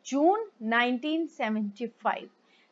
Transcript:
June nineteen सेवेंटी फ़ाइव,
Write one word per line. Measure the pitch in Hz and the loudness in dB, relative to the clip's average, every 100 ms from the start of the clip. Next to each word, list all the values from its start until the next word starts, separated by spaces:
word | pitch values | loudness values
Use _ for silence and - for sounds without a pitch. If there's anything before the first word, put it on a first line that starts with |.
| - | -4
June | 269 320 427 415 - | 2 4 4 -2 -8
nineteen | 220 233 247 247 302 320 311 | 0 2 2 0 -2 -2 -2
सेवेंटी | - 220 214 208 202 233 | -4 -2 -2 -2 -6 -10
फ़ाइव, | - 214 - - _ _ _ _ | -4 -2 -2 -6 _ _ _ _